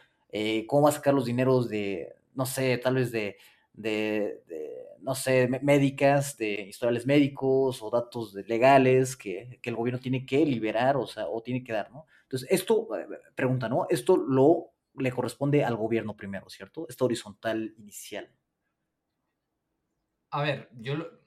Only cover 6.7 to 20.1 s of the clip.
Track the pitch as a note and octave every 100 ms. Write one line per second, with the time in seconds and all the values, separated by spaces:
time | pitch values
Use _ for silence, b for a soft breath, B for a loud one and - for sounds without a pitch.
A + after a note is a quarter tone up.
6.7 | - A#2+ A#2+ B2 D3 C3+ C#3 C3+ C3 C3+
7.7 | B2 G#2+ A#2+ - A#2+ G#2+ G2 G2 A2+ C3
8.7 | C#3 C3 C3 C3 - G2+ F2+ B2 A#2 A#2+
9.7 | A2+ A#2+ B2 - C3 B2+ C3+ D#3+ B2 A2
10.7 | G#2+ B2+ C#3 G#2 G#2+ F2 A2+ A#2 B2+ B2
11.7 | A2 - C3+ - b b B2+ - F#3+ -
12.7 | G#3+ - G2 G2+ F2 - - C3 B2+ A2+
13.7 | C#3 - F3 - F3+ - C3 C#3 - -
14.7 | _ _ - C3 B2+ B2 - C#3+ C#3+ A2+
15.7 | A2+ A2 A2+ G#2+ G#2+ G2 F#2+ - - G2
16.7 | D#3 E3 - B2+ A2+ G#2 G2 A2+ A2 A2
17.7 | A2 G#2 - - G2+ - _ _ _ _
18.7 | _ _ _ _ _ _ _ _ _ _
19.7 | _ _ _ _